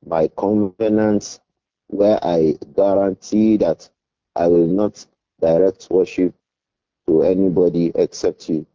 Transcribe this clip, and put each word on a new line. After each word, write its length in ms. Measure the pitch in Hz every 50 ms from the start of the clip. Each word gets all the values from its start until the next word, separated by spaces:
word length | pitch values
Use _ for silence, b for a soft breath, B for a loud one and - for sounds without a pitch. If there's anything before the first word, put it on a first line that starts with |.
| -
My 220 | 78 82 82 80 76
covenant 1080 | _ - - 98 107 107 104 95 90 _ 113 110 107 107 107 107 104 101 - - - - _ _ _ _ _ _ _ _ _ _
where 300 | - 98 101 101 107 - -
I 340 | 85 87 82 80 78 78 - - - -
guarantee 840 | - 98 101 98 98 98 98 95 - _ - - 107 107 110 110 104
that 300 | 101 85 80 - - _ _ _ _ _ _ _ _ _ _
I 120 | - 85 87
will 180 | 87 85 85
not 400 | 82 90 98 104 104 104 - - _ _ _ _ _ _ _
direct 480 | - 82 82 82 92 98 95 _ - -
worship 420 | - 92 92 - - - 92 87 - _ _ _ _ _ _ _ _ _ _ _ _ _ _ -
to 140 | 82 78
anybody 680 | 73 85 92 90 98 95 87 85 90 87 82 85 85 82 -
except 560 | - 87 85 - - - 92 80 _ - -
you. 160 | 85 78 78 _ _